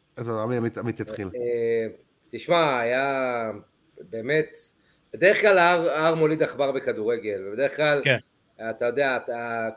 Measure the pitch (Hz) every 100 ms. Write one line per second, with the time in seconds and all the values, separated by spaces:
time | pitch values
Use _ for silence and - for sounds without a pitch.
0 | _ - 117 113 110 123 117 107 113 107
1 | 107 107 95 123 120 120 117 113 113 -
2 | _ _ _ 113 - 170 156 123 117 127
3 | 139 135 131 120 110 104 - _ _ -
4 | - 113 120 156 156 - - _ _ _
5 | _ - 185 208 208 185 175 175 165 147
6 | 160 160 156 156 147 123 139 131 127 107
7 | 107 117 107 98 98 107 139 - 151 143
8 | 135 120 - _ _ - 113 113 120 120
9 | 139 123 - 117 117 117 113